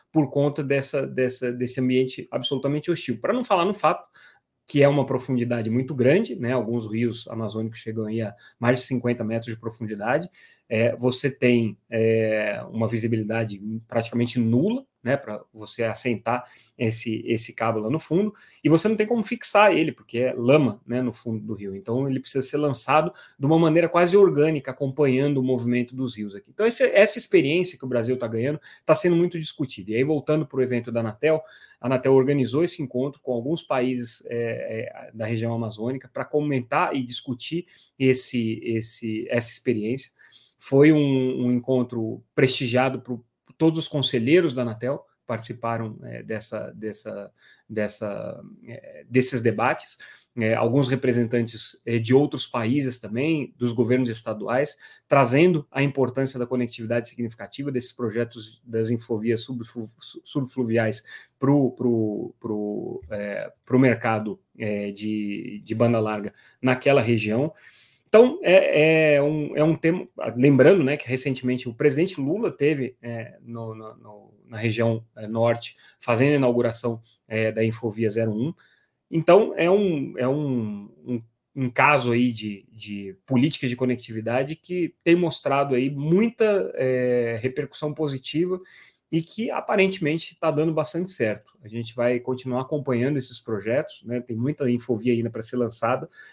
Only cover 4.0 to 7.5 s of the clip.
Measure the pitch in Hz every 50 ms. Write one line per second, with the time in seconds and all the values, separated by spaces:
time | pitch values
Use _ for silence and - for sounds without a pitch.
4 | - _ _ - - - _ _ _ _ _ _ _ - - 143 139 143 147 143
5 | 123 - 131 127 - - 131 120 120 117 123 117 107 110 113 127 131 131 156 123
6 | 120 127 156 208 226 - - 185 123 120 131 123 107 110 120 120 110 107 107 113
7 | 120 117 113 - - - 113 110 113 104